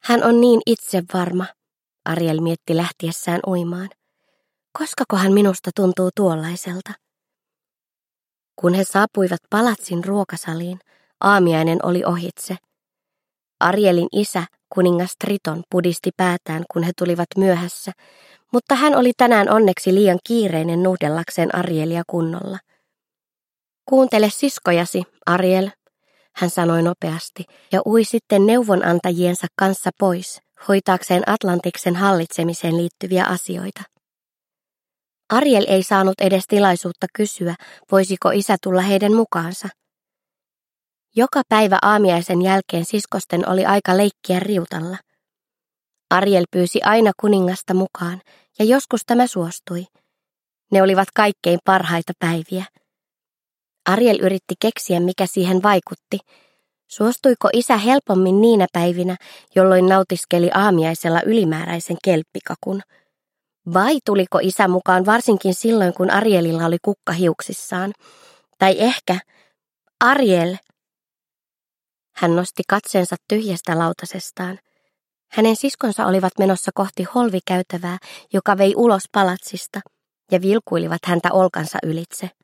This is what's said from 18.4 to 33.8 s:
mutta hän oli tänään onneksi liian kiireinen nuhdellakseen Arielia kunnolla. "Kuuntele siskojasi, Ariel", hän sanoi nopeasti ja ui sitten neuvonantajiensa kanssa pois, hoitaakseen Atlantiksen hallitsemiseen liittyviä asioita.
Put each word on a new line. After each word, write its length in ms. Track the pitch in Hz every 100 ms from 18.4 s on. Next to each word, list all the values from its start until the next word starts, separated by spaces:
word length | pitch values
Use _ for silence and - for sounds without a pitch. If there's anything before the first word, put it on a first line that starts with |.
| _
mutta 220 | 240 _
hän 200 | 262 302
oli 180 | 277 247 233
tänään 340 | 240 220 196
onneksi 440 | 220 208 180 -
liian 240 | 190 208 180 -
kiireinen 560 | 233 202 165 165 170
nuhdellakseen 720 | 185 185 151 156 170 - 165
Arielia 480 | 180 175 160 156 170 170
kunnolla. 520 | 175 165 170 190 190 _ _ _ _ _ _ _ _ _ _ _ _
"Kuuntele 460 | - 262 254 220 214
siskojasi, 720 | - 285 - - 170 170 185 175 _ -
Ariel", 440 | 175 185 190 196 - _ _ _ _ _ -
hän 140 | 180
sanoi 320 | 180 170 170
nopeasti 640 | 170 180 170 160 - - 180 _ _
ja 80 | 190 -
ui 180 | 226
sitten 420 | 214 233 _ 202 202
neuvonantajiensa 1000 | 240 226 190 170 175 185 175 180 180 175 -
kanssa 340 | 190 190 185 -
pois, 420 | 196 180 180 - _ _ -
hoitaakseen 540 | 196 196 185 - 180 -
Atlantiksen 680 | 214 196 175 175 - - 175
hallitsemiseen 800 | 196 185 165 - 165 170 170 165
liittyviä 480 | 170 _ 185 185
asioita. 580 | - 180 - 180 185 -